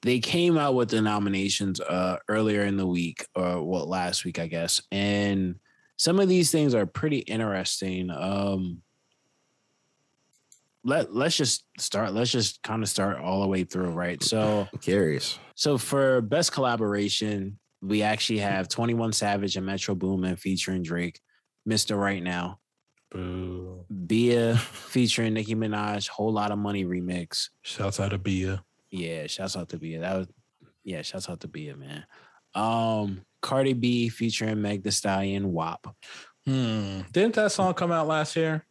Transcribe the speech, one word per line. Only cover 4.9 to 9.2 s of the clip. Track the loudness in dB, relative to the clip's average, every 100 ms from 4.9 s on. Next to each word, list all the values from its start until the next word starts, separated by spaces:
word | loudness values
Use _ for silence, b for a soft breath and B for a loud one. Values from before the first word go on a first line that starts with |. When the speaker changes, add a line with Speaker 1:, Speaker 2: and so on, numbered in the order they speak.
Speaker 1:
And | -2 0 2 2 2 0 -4 b b b _
some | 2 4
of | 6
these | 6 4
things | 4 4
are | 4
pretty | 2 0 0 0
interesting. | -2 -2 0 0 -2 -2 -2 -2 -4
Um, | -4 -2 0 0 0 -2 -6 _ _ _ _